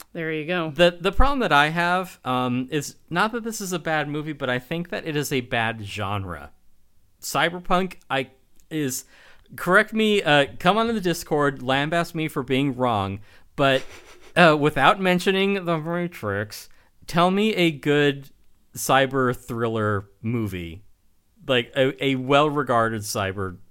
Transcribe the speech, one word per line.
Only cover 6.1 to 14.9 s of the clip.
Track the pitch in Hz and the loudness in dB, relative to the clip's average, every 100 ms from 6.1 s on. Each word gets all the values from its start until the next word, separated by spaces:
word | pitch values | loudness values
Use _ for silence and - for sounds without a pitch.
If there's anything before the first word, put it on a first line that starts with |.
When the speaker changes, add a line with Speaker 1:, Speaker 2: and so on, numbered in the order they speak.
| 101 95 80 71 - - - _ _ _ _ | -4 -6 -10 -14 -20 -20 -20 _ _ _ _
Speaker 2:
Cyberpunk, | - 139 165 175 175 180 185 - - | -6 -2 -2 -2 -2 0 -2 -6 -6
I, | 135 135 _ _ - - | -4 -6 _ _ -20 -10
is, | 156 139 - - - - - - 135 | -4 -4 -6 -12 -20 -20 -20 -18 -6
correct | - 190 214 | 2 4 4
me, | 220 214 208 | 2 2 2
uh, | 160 147 139 123 | 4 4 2 0
come | 175 208 | 0 2
onto | 226 | 0
the | 220 | -2
Discord, | 180 165 - 151 139 135 | -2 -4 -2 0 0 -2
lambast | 123 135 147 170 165 | -2 0 0 -2 -4
me | 165 156 | -4 -6
for | 156 | -4
being | 131 131 143 123 | -2 0 0 0
wrong, | 127 107 98 98 - - - - | 0 0 -2 -6 -12 -20 -12 0
but, | 135 131 - - - | 2 2 -2 -14 -20
<laughs> | - - - | -20 -4 4
uh, | 170 151 | 4 4
without | 147 139 143 | 2 4 4